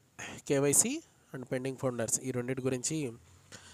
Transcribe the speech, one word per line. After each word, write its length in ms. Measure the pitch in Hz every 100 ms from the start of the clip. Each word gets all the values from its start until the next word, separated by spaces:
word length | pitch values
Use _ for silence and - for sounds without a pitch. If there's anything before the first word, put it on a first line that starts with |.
| _ - - - -
కేవైసీ 540 | 143 143 139 226 311 - _ _ 139
and 120 | 123
పెండింగ్ 280 | 131 135 127
ఫౌండర్స్, 440 | 131 120 110 -
ఈ 100 | 131
రెండిటి 320 | 123 120 131
గురించి 500 | 131 127 120 160 131 117 - - - - -